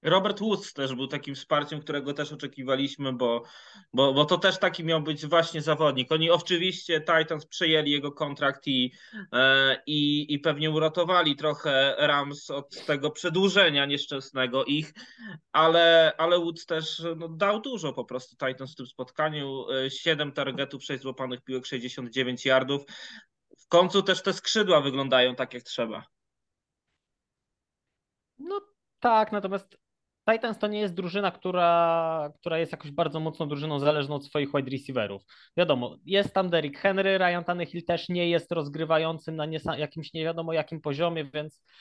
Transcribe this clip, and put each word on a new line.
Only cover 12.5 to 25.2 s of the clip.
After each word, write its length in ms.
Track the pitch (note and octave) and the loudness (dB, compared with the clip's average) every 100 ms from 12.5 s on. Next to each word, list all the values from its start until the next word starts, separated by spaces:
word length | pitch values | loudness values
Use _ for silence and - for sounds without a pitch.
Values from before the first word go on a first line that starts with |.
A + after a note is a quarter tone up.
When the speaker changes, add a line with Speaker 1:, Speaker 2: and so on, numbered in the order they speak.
| C#3+ C#3 - - | -10 -10 -14 -4
Speaker 1:
tego 260 | D3 D3 | -2 -2
przedłużenia 760 | - F3+ E3+ G3 G3 F3+ C#3+ C#3 | -4 -2 2 4 6 4 4 0
nieszczęsnego 800 | C#3+ - C#3 C3 C3+ B2+ C3 C3 | -2 -4 -8 -6 -2 0 0 0
ich, 280 | D3 D#3 - - - A3 E3 _ | -2 -4 -12 -20 -18 -16 -16 _
ale, 640 | D3+ D#3+ E3+ E3 E3 D#3+ - | 4 6 6 8 8 6 4
ale 220 | E3 F3 | 2 2
Woods 260 | E3+ E3 - | 2 -6 -4
też, 380 | D#3+ D#3+ - E3+ E3 | -4 -4 -6 -8 -8
no, 140 | E3 | -10
dał 320 | E3 G3+ G#3+ | -2 0 0
dużo 320 | C4+ A#3+ D#3+ | -4 -6 -6
po 120 | B2+ A#2 | -6 -8
prostu 300 | B2 - _ C3 | -8 -10 _ -6
Titans 260 | C3 C3 | -6 -12
w 20 | - | -14
tym 100 | B2 | -18
spotkaniu. 800 | - B2+ - D#3 D3+ C#3 C3+ - C3 C3 | -12 -12 -4 -4 -4 -8 -8 -4 -4 -4
E, 60 | |
siedem 400 | C3+ E3+ D3+ D3 | -4 -2 0 -2
targetów, 520 | C#3+ C#3 B2+ C#3 C#3 | -4 -4 -4 -6 -8
sześć 180 | - C3+ | -8 -8
złapanych 400 | C3+ C3 C3 B2 | -8 -8 -8 -8
piłek, 240 | - C3 B2 | -8 -8 -6
sześćdziesiąt 440 | C3 B2 C3 B2 | -8 -8 -10 -8
dziewięć 360 | A#2+ B2+ B2 C3+ | -2 -2 -2 4
yardów. 360 | C3 C3 C#3 - - - - _ _ _ _ | 4 4 -4 -6 -18 -18 -20 _ _ _ _
W 80 | _ | _
końcu 360 | E3+ F3+ G3 | 6 6 2
też 200 | F#3+ F3+ | 2 0
te 100 | - | 0
skrzydła 480 | E3 - A3 G3 D#3+ | -4 -2 0 4 4
wyglądają 540 | C#3 C3+ C3+ C3 | 4 -2 2 4